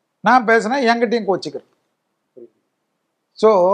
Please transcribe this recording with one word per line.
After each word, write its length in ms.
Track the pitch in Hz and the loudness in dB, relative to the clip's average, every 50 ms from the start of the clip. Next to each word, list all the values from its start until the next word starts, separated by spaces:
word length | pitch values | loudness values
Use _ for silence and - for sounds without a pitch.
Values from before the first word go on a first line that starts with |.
| _ _ _ _ | _ _ _ _
நான் 260 | - 208 247 254 226 | 0 2 2 2 2
பேசினா 300 | 214 226 226 190 220 277 | 2 0 0 0 -2 -4
என்கிட்டயும் 500 | 285 247 226 240 233 247 208 226 233 202 | -2 0 0 0 0 -2 -2 -2 -4 -2
கோச்சிக்கிறது. 380 | 190 185 - - 151 135 131 - _ _ _ _ _ _ _ _ _ _ _ _ _ _ 123 117 117 _ _ _ _ _ _ _ _ _ _ _ _ _ _ _ _ | -4 -4 -4 -6 -10 -14 -14 -16 _ _ _ _ _ _ _ _ _ _ _ _ _ _ -20 -20 _ _ _ _ _ _ _ _ _ _ _ _ _ _ _ _ _
So, 220 | _ - 214 220 214 185 175 185 | _ 0 2 2 4 4 2 2